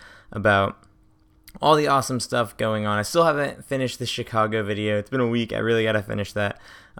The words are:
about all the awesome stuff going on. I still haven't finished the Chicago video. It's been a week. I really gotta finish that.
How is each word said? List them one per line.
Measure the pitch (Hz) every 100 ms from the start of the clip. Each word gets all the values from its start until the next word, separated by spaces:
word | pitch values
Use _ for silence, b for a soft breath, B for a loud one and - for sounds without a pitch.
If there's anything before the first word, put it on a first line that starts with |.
| B B B
about | 107 104 98 98 - - _ _ _ _ _ - -
all | 147 156
the | 147
awesome | 139 123 127
stuff | - 123 110 -
going | 110 107 107
on. | 104
I |
still | 104 170
haven't | 165 147 139 - -
finished | 135 123 -
the | 120
Chicago | - 120 113 107 110
video. | 101 104 107 104
It's | 101
been | 131
a | 117
week. | 117 110
I | 107
really | 113 113
gotta | 110 107
finish | 101 104 101
that. | 104 101 - B B B -